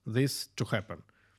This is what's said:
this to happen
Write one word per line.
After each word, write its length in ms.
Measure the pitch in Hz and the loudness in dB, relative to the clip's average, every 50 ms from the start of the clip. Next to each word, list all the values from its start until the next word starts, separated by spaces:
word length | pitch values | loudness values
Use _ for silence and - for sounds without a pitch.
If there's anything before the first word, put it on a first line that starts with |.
| - | -6
this 440 | - 110 123 135 139 - - - - - | 0 2 4 4 4 2 -2 -8 -8 -4
to 80 | - 127 | -4 -2
happen 380 | - - 107 - - 87 - - _ _ _ _ _ _ | 0 0 -2 -2 -2 -10 -14 -14 _ _ _ _ _ _